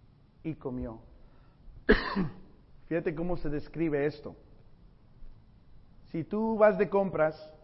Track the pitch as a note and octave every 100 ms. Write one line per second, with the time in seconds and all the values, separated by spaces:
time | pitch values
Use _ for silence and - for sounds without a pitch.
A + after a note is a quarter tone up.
0 | - - - - D#3 - C3+ B2+ B2 A2+
1 | - - - - - - - - - G#3
2 | - G3 D#3+ - - - - - - E3
3 | E3+ D3+ F3 F3 D3+ C#3+ - D3+ E3 D3
4 | D3 C#3+ G2+ - - - - - - -
5 | - - - - - - - - - -
6 | - E3+ D3 G#3+ A3+ A3 G#3+ F#3 G3+ G3
7 | G3 D#3 D#3 - - -